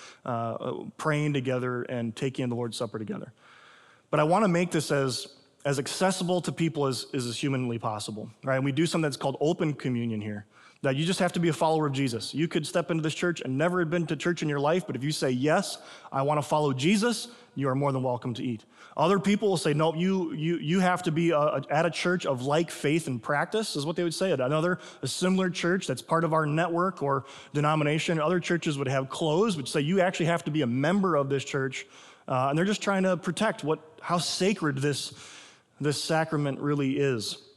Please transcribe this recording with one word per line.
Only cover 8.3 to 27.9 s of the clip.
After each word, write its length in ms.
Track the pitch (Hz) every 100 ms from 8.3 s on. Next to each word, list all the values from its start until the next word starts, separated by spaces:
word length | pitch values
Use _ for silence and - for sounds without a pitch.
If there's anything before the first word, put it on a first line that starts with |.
| -
right? 120 | 135 131
And 80 |
we 80 | 139
do 140 | 135 165
something 160 | 175
that's 160 | 156 127
called 180 | 139 131
open 340 | 147 180 160
communion 440 | 139 139 120 117 107
here, 280 | 107 104 - - - _
that 160 | 135 135
you 80 |
just 160 | 165 185
have 140 | 180
to 60 | 180
be 100 | 170
a 20 |
follower 340 | 147 160 160 147
of 60 |
Jesus. 400 | 135 135 113 -
You 160 | 131 165
could 180 | 170 147
step 240 | 180 165
into 120 | 160
this 120 | 156
church 280 | - 180 165
and 160 | 135 131
never 220 | 170 180
have 100 | 160
been 160 | 170 165
to 100 | 151
church 240 | 175 175
in 80 | 156
your 120 | 143
life, 260 | 143 180 180
but 100 | 131
if 80 |
you 80 | 143
say, 180 | 151 143
"Yes, 460 | 123 147 180 196 - - - -
I 120 | 135
wanna 180 | 139 151
follow 320 | - 151 147
Jesus," 560 | 127 151 208 240 226 - - -
you 140 | 135 139
are 60 |
more 180 | 135 143
than 100 | 131
welcome 300 | 131 123 127
to 80 | 110
eat. 220 | 127 110 - - - -
Other 180 | 160 196
people 300 | 202 202 208
will 80 | 175
say, 160 | 160
"No, 220 | 147 160
you, 400 | 160 185 190 175
you, 240 | 160 156 170
you 220 | 151 185
have 220 | 185 180
to 60 | 180
be 200 | 156 170
a, 80 | 151
a, 240 | 151 139 -
at 160 | 147 170
a 40 |
church 360 | - 180 180 170
of 160 | 127
like 280 | 131 151 170
faith 360 | - 143 160 156
and 160 | 123
practice," 520 | - 143 175 214 214
is 120 | 147 143
what 100 | 175
they 80 |
would 80 | 175
say. 180 | 160 190
Another, 480 | 135 127 156 175 180 - -
a 80 | 135
similar 400 | - 185 190 185
church 380 | 180 170 185 -
that's 160 | 127
part 200 | - 165
of 120 | 165
our 100 | 160
network 580 | 151 156 175 170 185 185
or 220 | 139 135 - - -
denomination. 640 | 147 147 156 147